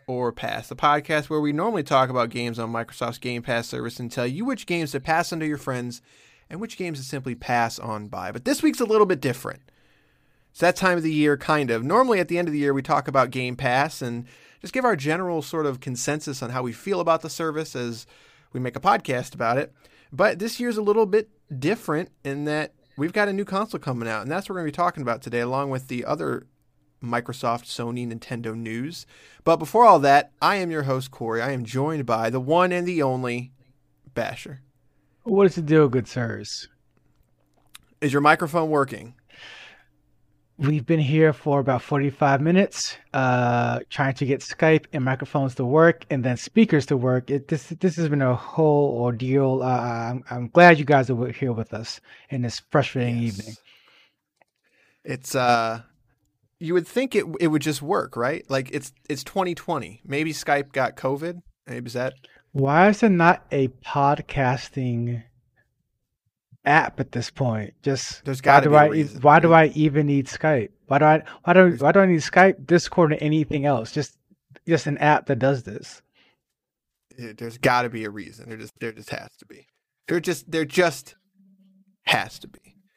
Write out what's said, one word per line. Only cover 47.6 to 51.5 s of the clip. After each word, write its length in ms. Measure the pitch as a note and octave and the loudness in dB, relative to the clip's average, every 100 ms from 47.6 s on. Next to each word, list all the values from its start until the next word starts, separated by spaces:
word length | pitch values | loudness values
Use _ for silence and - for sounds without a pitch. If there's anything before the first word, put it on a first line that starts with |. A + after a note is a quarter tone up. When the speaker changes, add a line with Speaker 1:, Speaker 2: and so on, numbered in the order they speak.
| - D#3+ | -6 -4
Speaker 2:
this 160 | F#3+ E3 | -2 0
has 120 | D#3+ | -2
been 140 | C#3+ | 0
a 140 | C3 B2 | 2 0
whole 600 | - - D#3 D3 C#3+ A#2+ | -4 0 4 4 2 0
ordeal. 600 | A#2+ A2+ B2+ C#3 C3+ C3 | -2 -2 0 2 2 0
Uh, 40 | B2+ | 0
I'm, 580 | B2 A#2+ A#2+ A#2 B2+ - | -2 -2 -4 -6 -8 -8
I'm 180 | B2 A#2+ | -10 0
glad 300 | E3+ F3 D#3 | 8 10 10
you 60 | |
guys 260 | C#3+ C#3+ B2+ | 6 2 2
are 40 | |
w-, 180 | A#2+ A#2+ | -2 -4
here 200 | - C3 | -4 -4